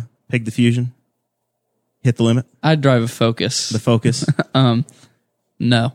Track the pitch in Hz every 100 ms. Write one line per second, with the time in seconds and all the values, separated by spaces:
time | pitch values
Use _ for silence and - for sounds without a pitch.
0 | 113 _ - 123 113 117 120 120 123 -
1 | _ _ _ _ _ _ _ _ _ _
2 | 131 117 113 120 - _ 151 160 139 123
3 | 113 - 113 113 92 - - 110 - 117
4 | 120 - - - - 139 127 117 - _
5 | _ _ _ _ _ - 120 120 120